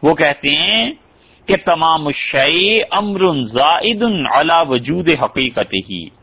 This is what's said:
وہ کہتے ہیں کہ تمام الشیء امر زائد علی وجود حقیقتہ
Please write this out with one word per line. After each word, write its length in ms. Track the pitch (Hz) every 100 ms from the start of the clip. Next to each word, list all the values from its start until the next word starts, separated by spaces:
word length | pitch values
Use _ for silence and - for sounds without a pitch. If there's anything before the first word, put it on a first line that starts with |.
وہ 120 | 143
کہتے 340 | 156 156 143 143
ہیں 440 | 147 175 220 233 311 _ _ _ _ -
کہ 80 | 190
تمام 420 | - 165 160 160 147
الشیء 760 | 139 - 139 139 165 196 220 -
امر 540 | 185 208 196 185 147
زائد 580 | 117 117 143 170 214 226 233 196 131
علی 340 | 131 156 165 160
وجود 400 | 127 120 170 165 151
حقیقتہ 720 | 123 - 131 - 104 95 92 92 82 _